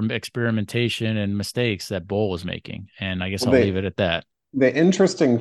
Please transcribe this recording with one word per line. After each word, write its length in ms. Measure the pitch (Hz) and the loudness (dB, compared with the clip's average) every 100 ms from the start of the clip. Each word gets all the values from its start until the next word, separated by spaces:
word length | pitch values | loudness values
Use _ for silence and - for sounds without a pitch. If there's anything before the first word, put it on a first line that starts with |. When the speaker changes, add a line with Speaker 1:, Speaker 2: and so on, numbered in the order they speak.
| 110 | 0
Speaker 1:
experimentation 1080 | 117 - 120 117 110 101 117 117 - 113 110 | -4 -6 -4 -2 -2 -2 -2 -2 -2 -2 -2
and 180 | 101 101 | -2 -2
mistakes 520 | 98 120 120 95 - | -4 -2 -2 -2 -4
that 200 | 95 87 | -6 -2
Bol 220 | 101 104 | 0 0
was 160 | 87 90 | -2 -4
making. 420 | 85 - - 101 - | -8 -8 -12 -14 -8
And 240 | 95 92 | -6 -4
I 60 | 92 | -4
guess 140 | 98 | -2
Speaker 2:
Well, 120 | 123 | 2
Speaker 1:
I'll 60 | 131 | 4
Speaker 2:
they, 60 | 104 | 4
Speaker 1:
leave 100 | 95 | 0
it 80 | |
at 140 | 95 - | -2 0
that. 260 | 92 82 - _ _ | 0 0 -4 _ _
Speaker 2:
the 200 | 131 127 | 0 2
interesting 640 | 135 180 185 185 - 143 117 | 4 4 4 2 4 2 4